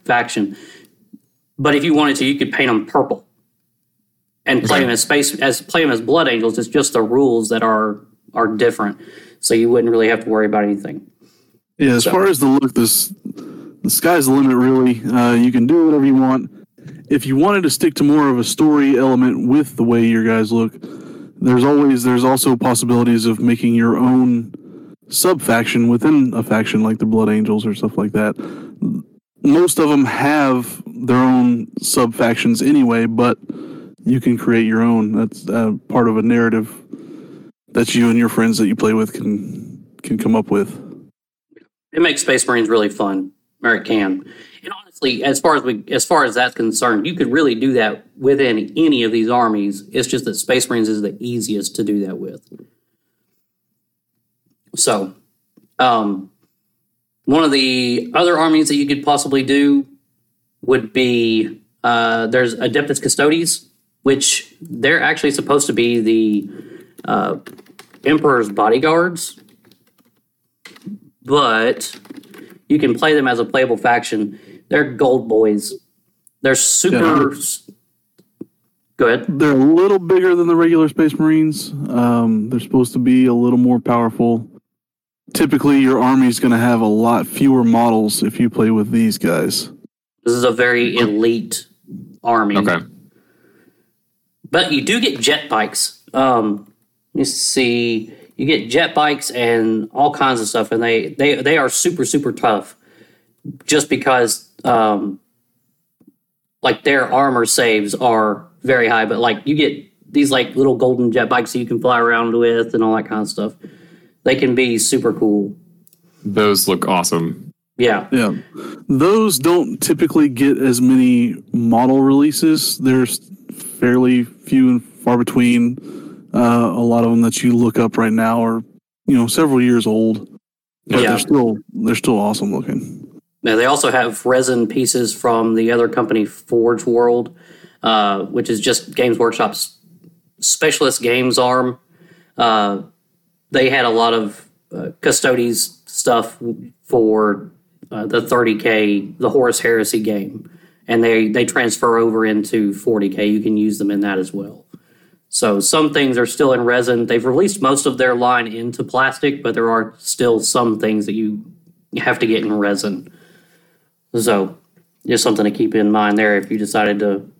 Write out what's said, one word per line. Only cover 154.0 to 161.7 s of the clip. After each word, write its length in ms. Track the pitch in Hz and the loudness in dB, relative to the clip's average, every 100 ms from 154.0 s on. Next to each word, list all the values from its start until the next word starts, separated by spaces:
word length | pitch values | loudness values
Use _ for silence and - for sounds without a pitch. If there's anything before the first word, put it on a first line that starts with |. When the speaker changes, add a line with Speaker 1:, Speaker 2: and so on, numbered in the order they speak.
Speaker 1:
that 160 | 101 95 | -2 -4
as 140 | 90 | -6
well. 340 | 98 101 - _ - _ _ _ _ _ | -8 -12 -16 _ -20 _ _ _ _ _
So 260 | - 110 101 | -4 -2 0
some 320 | - 160 151 | 0 0 0
things 240 | 147 135 120 | 0 0 0
are 80 | 117 | -2
still 260 | - 139 | 0 2
in 80 | 123 120 | 2 2
resin. 420 | 123 120 120 117 | 0 2 0 0
They've 160 | 117 127 | 0 0
released 360 | 139 196 - | 2 0 0
most 240 | 135 139 143 | -2 0 -2
of 120 | 127 | 0
their 160 | 127 120 | 0 2
line 320 | 123 123 113 | 0 0 -2
into 360 | 113 120 - | -6 -8 -8
plastic, 580 | - 123 131 - 143 143 | -4 -2 -2 -2 -4 -2
but 120 | 120 | -4
there 160 | 113 113 | -2 0
are 240 | 113 110 - | 0 -2 -8
still 420 | - - 120 113 | -8 -2 2 2
some 360 | 117 127 117 107 | 0 0 0 0
things 260 | 110 107 101 | -2 -2 -2
that 80 | |
you 300 | 110 107 104 - - _ | -4 -4 -6 -12 -20 _